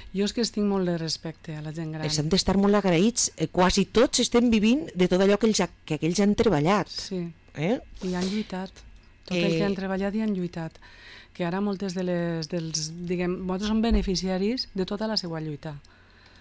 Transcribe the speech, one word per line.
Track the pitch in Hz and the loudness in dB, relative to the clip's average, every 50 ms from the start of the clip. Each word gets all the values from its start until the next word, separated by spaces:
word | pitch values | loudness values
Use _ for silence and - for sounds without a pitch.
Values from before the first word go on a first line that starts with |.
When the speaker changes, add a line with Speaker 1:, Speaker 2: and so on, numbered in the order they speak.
| - - - | -14 -8 -4
Speaker 1:
jo | 185 202 | -2 -2
és | 202 - | -2 0
que | 247 | -2
els | 226 - - | -4 -2 -2
tinc | 214 208 202 | 0 0 0
molt | 196 196 180 | 2 0 0
de | 175 170 | 0 -2
respecte | 165 165 160 - - - 165 156 - - - 156 | -2 -2 -4 -6 -6 -8 -10 -12 -12 -12 -12 -12
a | 151 | -10
la | 151 156 151 | -10 -10 -8
gent | 165 165 156 | -8 -8 -8
gran. | 156 156 156 | -6 -6 -4
Speaker 2:
Els | 151 151 156 | -2 -2 -2
hem | 147 160 | 0 0
d'estar | 196 180 - - 185 | 0 0 2 2 2
molt | 196 196 202 202 | 4 4 6 4
agraïts. | 208 196 190 175 156 190 233 233 - - - - | 4 4 4 4 4 4 4 2 2 -2 -2 -2
Eh, | - 160 - | -4 -4 -2
quasi | - 180 180 175 - 202 185 | 2 4 4 4 4 2 0
tots | - - 214 254 - - - | 2 4 4 4 4 4 2
estem | 233 - - 240 233 247 | 0 2 4 4 4 4
vivint | 226 214 196 220 247 302 320 - - | 4 4 4 4 4 2 0 -4 -2
de | 180 180 180 | 0 2 4
tot | 185 180 | 4 4
allò | 196 196 202 202 | 6 4 4 4
que | - 220 | 4 2
ells | 208 - | 2 2
ha, | 180 - - - - | 0 -2 -4 -10 -8
que | - 156 151 | -6 -4 -2
ells | - 160 175 208 | 0 0 2 2
han | 202 208 202 | 4 4 4
treballat. | - 220 220 180 143 147 170 208 202 165 - | 4 4 4 4 4 4 4 2 2 0 -2
Speaker 1:
Sí. | - - - - 196 180 175 170 165 - _ - - | -6 -10 -10 -8 -6 -6 -6 -8 -10 -14 _ -14 -8
Speaker 2:
Eh? | 139 147 180 240 311 - - - - - | -4 -2 0 -2 -2 -4 -8 -14 -10 -6
Speaker 1:
I | 185 180 | -6 -4
han | 180 185 190 | -4 -2 -2
lluitat. | 202 214 208 - - 185 190 190 - - - - - - - - - - - | -4 -4 -6 -6 -8 -8 -8 -10 -12 -18 -20 -20 -20 -20 -20 -20 -20 -20 -10
Tot | - 180 | -4 -2
el | 175 170 | 0 0
Speaker 2:
Eh, | 170 165 160 | 2 2 2
Speaker 1:
que | 202 | 0
han | 196 196 | 0 -2
treballat | 190 190 190 190 190 196 202 196 | -2 -4 -4 -4 -2 -2 -2 -2
i | 220 | -2
han | 220 214 202 | -2 -2 -2
lluitat. | 185 180 170 - 170 165 160 - - - - - - - - - - - - - | -2 -4 -6 -6 -8 -10 -10 -10 -14 -20 -20 -20 -20 -20 -20 -20 -20 -20 -16 -8
Que | - 180 | -6 -4
ara | 170 180 196 | -2 -2 -2
moltes | 202 208 202 175 202 190 175 | -2 -2 -2 -2 -4 -4 -4
de | 190 185 | -4 -2
les, | 180 180 175 170 170 165 165 160 151 | -2 -2 0 -2 -2 -2 -4 -4 -4
dels, | 180 175 160 160 156 156 156 156 165 175 175 170 | -4 -4 -4 -4 -4 -4 -6 -6 -8 -8 -6 -4
diguem, | 185 175 180 175 185 185 190 | -2 -2 -2 -2 -2 -4 -4
nosaltres | 185 185 185 208 214 | -4 -4 -2 -2 0
som | 220 220 220 | 0 0 2
beneficiaris | 233 214 208 190 202 185 165 180 190 185 185 196 208 247 262 - - - | 2 2 2 2 0 -2 -2 -2 -2 -2 -2 -2 -2 -2 -2 -6 -6 -6
de | 190 185 | -6 -6
tota | 180 208 196 220 220 | -4 -4 -4 -4 -4
la | 220 | -4
seua | 196 190 170 165 160 | -4 -4 -4 -6 -6
lluita. | 156 156 147 139 - 160 143 143 - - - - - - - - - - - - | -6 -8 -8 -10 -10 -12 -12 -14 -16 -20 -20 -20 -20 -20 -20 -20 -20 -20 -20 -20